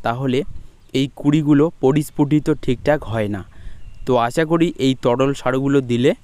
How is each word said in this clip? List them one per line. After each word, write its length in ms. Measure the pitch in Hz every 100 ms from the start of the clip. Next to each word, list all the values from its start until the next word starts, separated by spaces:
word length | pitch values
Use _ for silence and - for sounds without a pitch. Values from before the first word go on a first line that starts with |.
তাহলে 360 | 117 123 139 123 202 - - - -
এই 120 | 135 139
কুড়িগুলো 500 | - 147 156 147 143 160 -
পরিস্ফুটিত 640 | 131 151 151 - 139 151 160 147
ঠিকঠাক 380 | - 123 143 151
হয় 240 | 107 113 104
না। 140 | 101 87 - - - - - -
তো 60 | 123
আশা 260 | 117 165
করি 220 | 156 170 170 -
এই 160 | 131 131
তরল 280 | 131 123 135
সারগুলো 440 | 135 127 131 139 139
দিলে 300 | 123 120 135 -